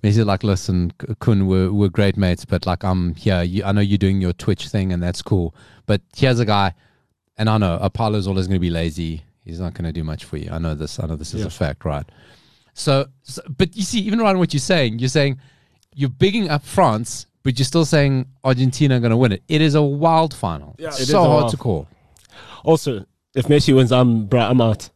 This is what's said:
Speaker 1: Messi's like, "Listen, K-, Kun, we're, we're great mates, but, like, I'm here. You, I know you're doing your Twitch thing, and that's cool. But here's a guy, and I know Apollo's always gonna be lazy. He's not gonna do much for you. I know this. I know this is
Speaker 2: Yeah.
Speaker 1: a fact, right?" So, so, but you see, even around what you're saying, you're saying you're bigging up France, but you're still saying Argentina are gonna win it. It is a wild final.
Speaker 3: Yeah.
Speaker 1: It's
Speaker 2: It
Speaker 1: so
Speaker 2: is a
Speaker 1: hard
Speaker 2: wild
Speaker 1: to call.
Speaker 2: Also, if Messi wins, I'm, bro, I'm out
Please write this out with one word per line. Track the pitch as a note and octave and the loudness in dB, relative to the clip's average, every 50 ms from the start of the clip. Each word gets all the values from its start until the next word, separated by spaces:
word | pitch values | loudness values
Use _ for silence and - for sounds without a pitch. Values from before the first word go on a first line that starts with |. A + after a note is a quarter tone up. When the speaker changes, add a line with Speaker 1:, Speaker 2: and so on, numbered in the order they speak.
| - | 2
Speaker 1:
Messi's | G#2+ G2+ A2+ A2+ | 2 2 2 2
like, | G#2 G2 F#2 - | 2 0 -2 0
"Listen, | G#2+ G2 F2+ - - F#2+ F2+ F2 E2+ - _ | 0 0 0 0 -2 0 0 0 -2 -4 _
K-, | - - A2 - | -12 -12 -10 -4
Kun, | - - A2+ G2 G2 | 0 2 2 2 2
we're, | F#2+ F#2+ F#2+ F#2 F#2 G2+ | 2 2 2 2 0 2
we're | G2+ G#2 G2 | 2 0 0
great | E2+ - G#2 G2 F#2+ - | 2 2 0 0 2 0
mates, | G2+ F2+ F2+ E2+ - | 0 0 0 -2 -4
but, | - - F2 - | -4 -4 -4 -2
like, | F#2+ F2+ E2 - | -2 -6 -4 -2
I'm | G2 F#2 F#2 F2 F2 E2 | -2 -2 0 -2 -2 -4
here. | D#2 - A2 G2 F2+ F2 | -4 -2 0 0 0 0
You, | F2+ F2+ G2 G2 | -2 -4 -4 -2
I | G2 G2+ | -2 0
know | G#2 | 0
you're | G2+ G2 G2+ | 2 2 2
doing | G2 G2+ F#2+ F#2+ G2 | 2 2 2 0 0
your | F#2+ F2 F2 | -2 -2 -4
Twitch | _ - - G2 - - - | _ -2 -4 -4 -4 -4 -6
thing, | - G#2+ F#2+ F#2+ F#2 | -4 -4 -2 -2 -2
and | F2 F2 | -4 -4
that's | F2 F2 - - | -4 -6 -6 -4
cool. | - A2 F#2+ F2 E2 - _ - _ - - _ | -2 -2 0 0 -2 -8 _ -20 _ -20 -20 _
But | - G#2+ G2 _ _ _ | -2 -2 -2 _ _ _
here's | - - C3 B2+ A#2 | 0 2 2 2 2
a | A#2 | 0
guy, | G#2 G#2+ G2+ G2 F#2+ E2+ _ _ _ _ _ _ _ _ _ _ _ _ - | 0 2 2 0 0 -2 _ _ _ _ _ _ _ _ _ _ _ _ -4
and | G#2+ A2 | 0 2
I | A2 A2 | 2 2
know | G#2 F#2 E2 - | 2 2 0 0
Apollo's | - F#2+ - - A#2 A2 G#2+ G#2+ F#2+ | -2 -4 -2 -2 -2 -2 -2 -2 -2
always | F#2+ G2 F#2+ F#2 | -2 -2 -2 -2
gonna | F2+ G2 F#2 | 0 0 0
be | F2 F2 | 0 0
lazy. | E2+ E2 E2 E2+ D#2 E2 E2 E2 D#2+ D#2+ D#2+ _ _ _ _ | -2 -2 -4 -4 -4 -6 -6 -6 -8 -10 -12 _ _ _ _
He's | - E2 E2 | -16 -12 -10
not | F#2 E2+ - | -10 -10 -8
gonna | - E2+ E2 D#2 | -8 -8 -6 -6
do | E2 D#2+ | -6 -6
much | D#2 D#2 D2 - | -6 -8 -10 -10
for | - - D2+ | -12 -10 -10
you. | D2 D#2+ | -10 -8
I | E2 D#2+ | -8 -6
know | E2 D#2+ D#2 | -4 -4 -4
this. | D2 D#2 C#2+ - - | -6 -8 -10 -10 -10
I | D#2 | -8
know | D#2 D#2+ | -8 -8
this | D2+ D#2 - - | -8 -10 -10 -8
is | A2 G#2+ | -8 -8
Speaker 2:
Yeah. | F#2 | -8
Speaker 1:
a | |
fact, | D#2+ - F#2 D2+ C#2 - - | -6 -6 -6 -6 -6 -6 -8
right?" | E2 D2 C#2+ C#2+ - _ _ _ _ - _ _ _ _ _ _ _ _ | -6 -6 -6 -8 -12 _ _ _ _ -20 _ _ _ _ _ _ _ _
So, | - - - C#3 C3+ C#3 C3+ _ _ _ | -10 -4 -2 0 0 -2 -4 _ _ _
so, | - C3 - - - D3 - | -18 -16 -16 -14 -14 -4 -4
but | F#3+ F3+ - | -4 -4 -2
you | A3+ G3 | -6 -6
see, | E3+ - A#3 | -4 -2 -2
even | F#3+ G#3+ G3 A#3 | -2 0 -2 0
around | A3+ G#3 F#3+ F#3 | 2 2 2 2
what | F3 E3 - | 0 0 0
you're | C#3+ | -4
saying, | - - F#3+ E3+ C#3 A#2 G#2+ A#2 | -2 0 0 0 2 0 -2 -2
you're | B2 C3 | -4 -2
saying | - D#3 C#3+ C#3 C3+ C3+ _ _ _ _ _ _ _ _ _ _ _ | 0 2 0 0 -2 -4 _ _ _ _ _ _ _ _ _ _ _
you're | C#3+ C#3 C3+ | -4 -4 -4
bigging | C3 - F3 G3 G3 A#3 G#3 E3+ | 0 0 0 2 2 0 -2 0
up | D3+ C#3+ - | -2 -4 -4
France, | - - - F#3 C#3+ A2 G#2+ A2+ - - - - _ _ _ _ | -4 0 2 2 4 2 0 -2 -6 -10 -14 -14 _ _ _ _
but | C3+ B2+ A2+ | -4 0 0
you're | C3+ | -2
still | B2+ - E3+ D#3+ | 0 2 0 0
saying | D3 - D#3 C#3+ C#3 C3+ C3 B2+ - - _ _ | 2 2 2 2 2 2 0 -2 -6 -10 _ _
Argentina | C3 C3 B2 C3 C3 B2 - D3+ C#3 C3 | 0 0 2 2 0 2 2 2 2 2
are | B2 | 2
gonna | A#2 A#2+ A2+ A#2 | 2 2 2 4
win | C3 A#2+ G2+ | 4 2 2
it. | F#2+ _ _ | 0 _ _
It | D#3+ D3+ | 0 2
is | D#3 D#3+ C#3 | 2 4 4
a | D#3 D3+ | 2 2
wild | C#3+ C#3 C#3+ D3+ E3 E3 D#3+ E3 D#3+ D3+ | 2 0 0 0 2 4 4 2 0 -2
final. | - - F#2+ E2 D2 C#2+ D2+ - - | -4 -4 -4 -4 -6 -10 -16 -20 -14
Speaker 3:
Yeah. | - D#3 | -14 -12
Speaker 1:
It's | D3 C3 | -6 -6
Speaker 2:
It | C3 | -2
Speaker 1:
so | B2+ D3+ F#3+ | 0 2 4
Speaker 2:
is | F3 | 4
a | - | 6
Speaker 1:
hard | D3 D3+ A#2+ | 4 4 4
Speaker 2:
wild | A#2 G#2+ | 2 -2
Speaker 1:
to | - | -4
call. | - B2+ G2+ D#2 C#2+ - _ _ _ _ _ _ _ _ _ - - - - - - | -2 -2 -2 -2 -4 -8 _ _ _ _ _ _ _ _ _ -20 -20 -20 -20 -10 0
Speaker 2:
Also, | - E3 D#3 - D3+ B2+ G2+ F#2+ _ _ _ _ _ _ | 2 2 2 2 -2 -6 -6 -8 _ _ _ _ _ _
if | C3+ B2 | -4 2
Messi | - D3 D3 C#3+ - C3+ | 4 4 4 6 6 6
wins, | C3 C3 A#2 B2+ | 6 6 6 4
I'm, | B2+ B2+ B2 A#2 A2+ G#2+ | 4 4 4 4 2 0
bro, | G2 - B2 | 0 2 2
I'm | A#2 G2+ B2 B2+ | 2 4 2 4
out | A#2 A2+ G#2+ - - - _ | 4 2 2 0 -4 -18 _